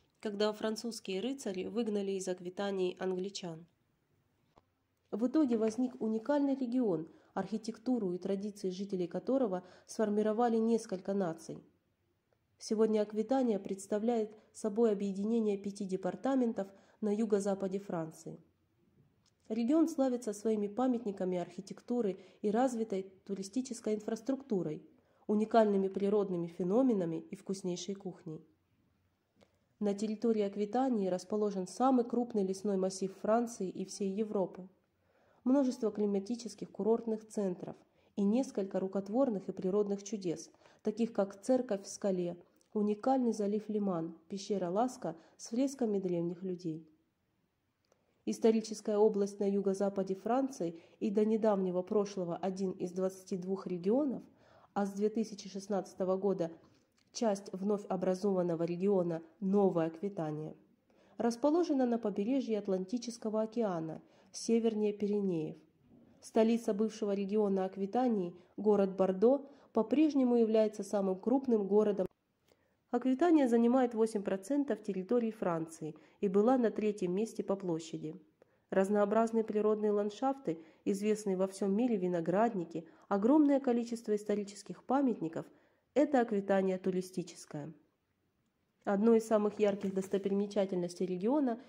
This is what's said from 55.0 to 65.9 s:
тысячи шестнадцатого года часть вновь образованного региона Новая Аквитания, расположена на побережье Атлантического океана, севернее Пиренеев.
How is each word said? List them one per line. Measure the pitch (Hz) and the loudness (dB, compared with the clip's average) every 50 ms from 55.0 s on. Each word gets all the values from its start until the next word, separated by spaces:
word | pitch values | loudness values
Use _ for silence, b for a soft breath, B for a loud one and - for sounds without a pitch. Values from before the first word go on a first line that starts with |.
| 208 214 | -2 0
тысячи | 214 233 214 - 202 - - 190 | 0 0 -4 -4 -6 -14 -14 -12
шестнадцатого | - 196 - - 202 185 - - - - 185 180 185 | -12 -10 -6 -4 -4 -4 -4 -6 -6 -4 -2 0 0
года | 190 196 196 185 175 165 165 - - b b b b b _ _ _ _ _ | 0 2 0 0 0 -2 -4 -6 -12 b b b b b _ _ _ _ _
часть | - - 240 214 196 196 - - | -6 0 0 0 0 0 -4 -10
вновь | - 180 190 214 208 202 202 - | -8 -4 0 0 0 0 -2 -4
образованного | 190 180 185 185 185 185 208 202 190 185 175 175 165 160 | -2 0 0 0 0 2 0 0 2 2 2 2 0 0
региона | 170 170 175 175 190 202 202 185 170 170 160 165 - - _ - | 0 -2 -2 0 2 2 4 4 2 2 -2 -4 -8 -12 _ -4
Новая | 196 190 202 208 196 185 170 165 160 165 | 0 2 4 6 6 6 4 4 2 0
Аквитания, | 165 - 202 196 196 165 160 151 151 151 156 - - - _ _ _ _ _ b b b b b b b | -2 -4 -8 -6 -4 -4 -4 -4 -4 -6 -8 -10 -12 -16 _ _ _ _ _ b b b b b b b
расположена | 226 233 233 - - 294 311 359 330 311 285 262 254 | 0 0 0 2 2 2 4 4 2 2 2 2 2
на | 240 233 233 | 2 0 0
побережье | 226 208 196 208 202 240 277 269 233 226 214 202 | -2 -2 -2 -2 0 0 0 0 0 0 -2 -2
Атлантического | 202 208 190 185 190 - 247 233 - 240 226 - - 214 214 220 | 0 0 -2 -2 -2 -4 -6 -6 -6 -8 -10 -8 -6 -4 -2 -2
океана, | 220 220 - 240 220 196 175 165 160 160 160 - b b b b b b | -2 -2 -2 -2 0 0 0 -2 -4 -6 -8 -12 b b b b b b
севернее | b - - - 226 233 220 226 214 214 214 208 | b -8 0 2 2 4 4 2 0 2 0 0
Пиренеев. | 202 202 214 202 208 208 196 190 170 160 151 156 - - - _ _ _ _ _ | 0 0 -2 0 0 0 0 0 0 -2 -4 -6 -8 -12 -18 _ _ _ _ _